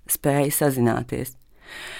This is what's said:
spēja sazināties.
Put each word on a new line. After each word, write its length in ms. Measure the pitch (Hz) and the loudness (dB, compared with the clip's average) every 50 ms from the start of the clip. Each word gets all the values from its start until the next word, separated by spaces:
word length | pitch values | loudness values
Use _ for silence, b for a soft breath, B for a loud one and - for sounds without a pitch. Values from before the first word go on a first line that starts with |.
spēja 480 | - - - - - 147 139 143 139 147 | -6 -6 -6 0 2 2 2 4 2 2
sazināties. 840 | 147 - 151 147 131 131 120 117 113 123 123 123 127 127 131 - - - - _ B B B B B B B B B | 2 2 2 2 4 4 2 2 2 0 -4 -4 -6 -6 -6 -8 -12 -18 -20 _ B B B B B B B B B